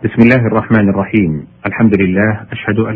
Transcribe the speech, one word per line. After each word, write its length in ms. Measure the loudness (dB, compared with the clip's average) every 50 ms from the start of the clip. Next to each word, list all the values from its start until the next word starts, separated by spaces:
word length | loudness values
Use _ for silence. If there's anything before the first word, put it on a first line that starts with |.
| -6
بسم 180 | -6 0 2
الله 260 | 4 4 4 2 2 0
الرحمن 420 | -2 -2 -2 0 0 2 2 2
الرحيم. 580 | 0 0 -2 -2 0 0 0 0 -2 -4 -8 -14 _ _ _ -8
الحمد 340 | -2 0 2 2 2 2
لله، 440 | 2 0 0 0 0 0 -2 -4 -8 -12
أشهد 280 | -12 -10 -6 -4 -2 -2
أن 160 | -2 -2 -2